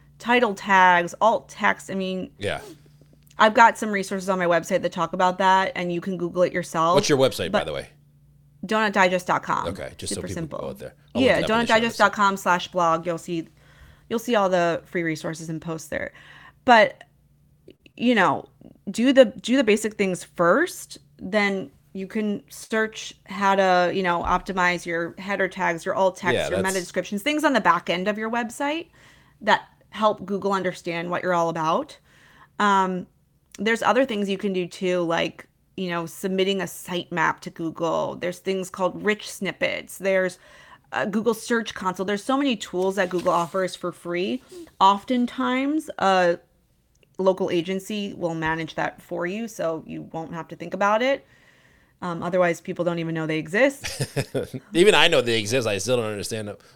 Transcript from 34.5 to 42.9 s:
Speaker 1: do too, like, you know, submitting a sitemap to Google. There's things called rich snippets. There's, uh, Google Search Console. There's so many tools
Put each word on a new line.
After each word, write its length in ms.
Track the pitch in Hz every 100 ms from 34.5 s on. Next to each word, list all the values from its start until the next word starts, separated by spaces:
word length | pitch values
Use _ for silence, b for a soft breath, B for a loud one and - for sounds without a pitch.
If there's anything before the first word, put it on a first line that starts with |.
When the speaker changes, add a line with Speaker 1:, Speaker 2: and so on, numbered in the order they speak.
Speaker 1:
do 140 | 185 175
too, 340 | - 185 180
like, 440 | 170 165 165 - - _ _ -
you 120 | 185
know, 160 | 170 165
submitting 540 | - 196 190 190 196
a 40 |
sitemap 760 | 156 - - 180 - 175 160 -
to 100 | -
Google. 640 | - 165 156 165 160 143 131
There's 220 | 175 175
things 300 | - 190 185
called 320 | - 180 175
rich 260 | 185 208 -
snippets. 680 | - 185 - 175 87 - -
There's, 400 | 190 190 185 180 B B B B _
uh, 120 | - 165
Google 280 | 196 220
Search 400 | 220 - 233 214
Console. 300 | - 196 180 190
There's 160 | 202
so 140 | - 269
many 200 | 285 220
tools 400 | - 180 190